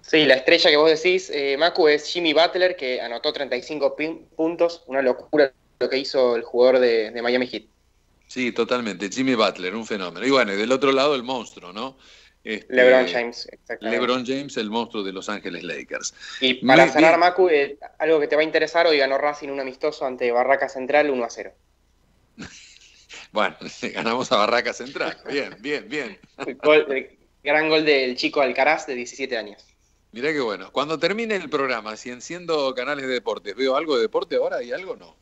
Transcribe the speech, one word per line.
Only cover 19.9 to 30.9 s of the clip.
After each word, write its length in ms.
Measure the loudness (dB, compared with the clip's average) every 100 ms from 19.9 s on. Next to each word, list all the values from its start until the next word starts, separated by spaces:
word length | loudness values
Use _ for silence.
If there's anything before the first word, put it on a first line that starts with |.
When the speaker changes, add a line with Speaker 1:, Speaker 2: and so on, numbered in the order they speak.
| -4 -8
Speaker 1:
ante 240 | -2 0
Barraca 340 | 2 2 2 0
Central 420 | -6 0 2 2
uno 140 | 0
a 60 | -4
cero. 240 | -8 -16 _ _ _ _ _ _ _ _ -20
Speaker 2:
<laughs> 80 | -20 -20 -20 -20 -20 _ _ -20 -8
Bueno, 240 | -2 -2 -4 -16 -10
<laughs> 180 | -10
ganamos 360 | -6 -2 -2 0
a 20 | 2
Barraca 380 | 2 2 -2
Central, 440 | -8 -12 -6 -8 -8 -8
bien, 240 | -6 -6 -10
bien, 260 | -8 -8 -6
bien. 320 | -8 -8 -14 _ -12
Speaker 1:
<laughs> 200 | -12 -2
Gol, 220 | 4 4 4
el 280 | -6 -6 _ _ _ 0
gran 240 | 0 2
gol 160 | 2 4
del 320 | 2 0 -2
chico 240 | -2 0
Alcaraz, 460 | 0 2 0 0 -4
de 80 | -10
diecisiete 420 | -10 -10 -8 -6
años. 280 | -8 -18 _ _ _ _ _
Speaker 2:
Mirá 220 | -8 -4
qué 80 | -2
bueno. 280 | -4 -6 -6
Cuando 260 | -4 -2